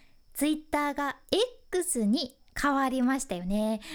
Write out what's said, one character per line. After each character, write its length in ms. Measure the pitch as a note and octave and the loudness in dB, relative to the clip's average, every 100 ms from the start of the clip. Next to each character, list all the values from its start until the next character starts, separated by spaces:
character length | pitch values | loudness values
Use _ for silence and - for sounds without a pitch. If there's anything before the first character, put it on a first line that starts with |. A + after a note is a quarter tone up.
| - - - | -20 -20 -14
Twitter 600 | - D4 D4+ - D4 D4 | -2 -2 -2 -2 -2 -2
が 240 | C#4+ C#4+ - - F4+ B4 - - | -2 -4 -6 -2 0 0 -4 -6
X 340 | F#4 E4+ A#3+ G#3 | -4 -2 0 2
に 320 | B3+ C4+ - _ - | 2 -2 -12 _ -2
変 160 | C#4+ | 2
わ 140 | C#4 C4 | 2 2
り 140 | C4 | 2
ま 180 | B3 C4+ | 2 0
し 60 | - | -2
た 100 | F3+ | -6
よ 80 | |
ね。 380 | F3+ G#3 G#3+ A3 - | -2 0 0 -2 -6